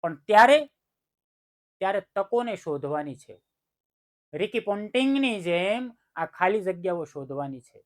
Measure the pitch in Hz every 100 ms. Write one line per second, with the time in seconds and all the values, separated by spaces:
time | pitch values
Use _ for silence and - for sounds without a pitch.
0 | 170 151 - 214 240 294 285 _ _ _
1 | _ _ _ _ _ _ _ _ 190 196
2 | - 196 196 233 240 190 - 143 139 147
3 | 147 135 - 92 _ _ _ _ _ _
4 | _ _ _ 151 208 226 208 202 208 254
5 | 269 277 269 214 175 170 185 226 254 -
6 | _ - 165 - 185 214 185 180 180 175
7 | 151 147 135 139 139 135 _ 104